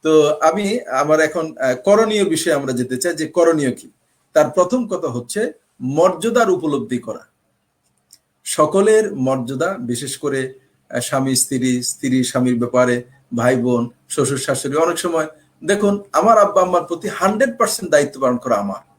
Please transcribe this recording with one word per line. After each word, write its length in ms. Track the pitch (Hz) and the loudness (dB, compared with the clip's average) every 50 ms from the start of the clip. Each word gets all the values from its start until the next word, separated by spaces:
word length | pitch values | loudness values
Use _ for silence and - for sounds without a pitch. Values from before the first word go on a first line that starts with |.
তো 320 | - 160 156 156 147 147 151 151 | 2 4 4 6 6 4 2 2
আমি 400 | 156 160 165 208 208 196 214 240 | 2 2 2 2 -2 -2 -2 -4
আমার 400 | - - 127 131 147 151 156 156 | -4 -4 -2 -2 2 2 2 2
এখন, 340 | 156 151 156 175 160 160 - - | 2 0 0 -4 -6 -6 -6 -4
আহ, 160 | 131 131 127 | -2 -2 -2
করণীয় 500 | 131 - 196 202 214 226 214 214 208 196 | 0 2 4 4 4 4 2 2 0 0
বিষয়ে 300 | 165 160 - - 175 156 | 0 0 -2 0 0 0
আমরা 180 | 143 139 135 | 0 -2 -4
যেতে 240 | 127 120 123 - 127 | -4 -4 -4 -4 -4
চাই 180 | 127 - 175 165 | -4 -2 -4 -2
যে 120 | 156 156 | -4 -6
করণীয় 460 | - - 180 170 165 165 151 143 127 | -2 2 2 4 4 4 2 0 -2
কি। 180 | 120 - - - _ _ _ _ _ _ _ _ | -4 -6 -12 -20 _ _ _ _ _ _ _ _
তার 180 | _ 123 120 120 | _ 2 2 2
প্রথম 380 | - 139 135 135 247 254 233 196 | 2 0 0 2 0 -2 -2 -4
কথা 200 | 190 - - 143 | -6 -6 -6 -6
হচ্ছে 440 | 117 120 117 - - 208 226 311 - _ _ _ _ _ | -6 -8 -10 -6 -6 -6 -6 -6 -8 _ _ _ _ _
মর্যাদার 720 | 123 127 139 156 170 185 180 165 185 226 226 240 233 190 | -6 -4 2 4 4 4 2 0 -4 -2 2 2 2 2
উপলব্ধি 480 | 180 - 156 156 143 127 117 113 127 117 | 2 0 0 -4 -4 -4 -4 -6 -6 -8
করা, 280 | - 110 104 - - _ _ _ _ _ _ _ _ _ _ _ _ _ _ _ _ _ - _ _ _ _ _ _ | -6 -10 -12 -12 -16 _ _ _ _ _ _ _ _ _ _ _ _ _ _ _ _ _ -20 _ _ _ _ _ _
সকলের 680 | - - - 151 - - 190 202 214 214 214 214 202 - | -8 0 0 0 2 4 2 4 4 4 4 2 0 -4
মর্যাদা, 600 | 139 127 131 131 131 120 117 139 123 165 185 196 127 | -2 -2 0 0 -2 -4 -6 -4 -4 -4 -4 -4 -6
বিশেষ 360 | 123 117 123 117 143 131 - - | -6 -6 -6 -6 -6 -10 -10 -6
করে, 360 | - 143 139 135 127 131 131 - _ _ _ _ _ _ | -6 -4 -4 -4 -4 -6 -10 -16 _ _ _ _ _ _
আহ, 100 | - 123 | -8 -6
স্বামী 340 | 120 - - 135 135 135 131 | -4 -2 -2 -2 0 0 0
স্ত্রী, 480 | 123 - - 139 123 127 127 123 123 | 0 0 -2 -2 -2 0 0 0 0
স্ত্রী 420 | 120 - - - - 151 127 131 123 | -2 -6 -8 -4 -2 0 0 0 0
স্বামীর 340 | - - 131 123 127 123 117 | 0 0 0 0 2 0 0
ব্যাপারে, 440 | 120 117 - 123 127 123 123 120 123 _ _ _ _ _ 120 | -2 0 2 2 2 4 2 -2 -4 _ _ _ _ _ -4
ভাই 220 | 120 117 127 131 | 0 2 2 2
বোন, 340 | 120 117 123 123 117 120 120 - _ _ _ | 2 0 0 0 0 -2 -4 -8 _ _ _
শ্বশুর 300 | - - 131 - 139 127 | -2 -2 -2 -2 -2 -4
শাশুড়ি। 380 | - - 135 127 - 135 139 | -4 -4 -4 -4 -4 -4 0
অনেক 220 | 151 165 175 170 - | 0 0 0 0 -2
সময় 280 | - 175 165 160 151 156 - _ _ _ _ _ - | -4 -2 -2 -2 -4 -4 -8 _ _ _ _ _ -2
দেখুন, 380 | 156 196 202 208 202 202 202 - - | -2 0 2 2 0 0 -2 -6 -2
আমার 260 | - 156 180 220 226 214 | -2 2 4 6 6 6
আব্বা 240 | 196 202 - 190 | 4 4 4 2
আম্মার 220 | 180 180 175 175 170 | 2 2 2 0 0
প্রতি 240 | - 170 165 208 196 | -2 -8 -6 -6 -8
হান্ড্রেড 500 | - - 180 202 214 220 269 254 - - | -4 0 0 0 2 0 -2 -2 0 -2
পার্সেন্ট 320 | 226 202 - - 190 165 | -2 -2 -2 -8 -2 2
দায়িত্ব 300 | 151 147 143 143 - 131 | 2 2 2 0 -4 -2
পালন 160 | 135 123 123 | -2 0 0
করা 180 | 120 - 127 117 | -2 0 -2 -2
আমার। 360 | 101 101 101 95 - _ _ _ | 0 -2 -6 -8 -10 _ _ _